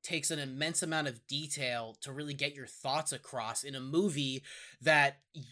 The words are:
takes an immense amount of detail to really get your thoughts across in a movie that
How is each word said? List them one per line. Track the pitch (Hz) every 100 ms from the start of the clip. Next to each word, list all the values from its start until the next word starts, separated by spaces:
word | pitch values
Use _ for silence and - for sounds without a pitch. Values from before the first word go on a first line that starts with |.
takes | - 165 -
an | 156
immense | 135 131 156 160
amount | 160 160 143
of | 117 -
detail | 143 151 147 127 120 113 110
to | 139
really | 135 147
get | 143 147
your | 143 123
thoughts | - 135 151 156
across | 175 - 127 110 117
in | 143
a | 135
movie | 131 160 202 143 135 131 - - - -
that | 143 151 143 - _ 156 117